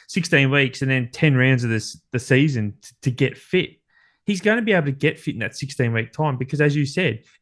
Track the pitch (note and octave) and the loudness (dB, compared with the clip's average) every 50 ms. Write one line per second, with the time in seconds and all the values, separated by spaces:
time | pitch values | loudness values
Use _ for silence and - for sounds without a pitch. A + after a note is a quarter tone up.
0 | _ - - - E3 - E3 C#3 C#3 C3 C#3 C#3+ C3+ B2+ - - C#3 C3+ C3 B2+ | _ -8 -6 -4 -2 2 4 4 4 4 4 2 2 0 -2 -2 -2 0 0 0
1 | A#2+ A#2+ - - E3 D3+ C3+ B2+ B2+ C3 C3 B2 B2 A2+ A2+ G#2+ - - - - | -2 -4 -2 0 2 4 4 4 4 4 4 2 2 0 -2 -2 -4 -6 -12 -18
2 | _ _ - A#2+ - - C3 C3 D3 D#3 C3+ A#2 G#2+ G2+ - - - - - _ | _ _ -6 -4 0 2 2 4 4 2 0 -2 -4 -4 -6 -10 -18 -20 -14 _
3 | - C3+ A#2+ - C#3 - - - - - - F#3 - - - _ _ _ _ _ | -6 -4 -2 -2 -2 -2 -4 -6 -8 -4 -2 -2 -2 -4 -8 _ _ _ _ _
4 | _ _ _ _ _ - G#3 F3+ - G#3 A3 A#3+ G#3+ G#3+ G3 F3 D3 C#3+ C3+ C#3 | _ _ _ _ _ -6 -4 -2 0 0 0 0 0 0 2 2 0 -2 -2 -2
5 | F3 D#3+ D3+ - - D#3 C3 A#2+ G#2 G#2 - - C#3+ C3+ - - B2 A#2 A2+ A2+ | -2 -2 -2 -4 -6 -8 -6 -6 -6 -8 -8 -10 -12 -6 -4 -2 -2 0 0 -2
6 | A2+ - - - D#3 D3 C3+ B2 C3 - D3+ C#3+ D3 D3 C#3+ D3+ C#3+ C#3 - F3+ | -4 -6 -6 -4 -4 -4 -4 -4 -6 -4 -2 0 0 2 0 0 -2 -2 -2 -2
7 | F#3 B2 A2 A2+ - _ _ _ | -2 -2 -4 -6 -10 _ _ _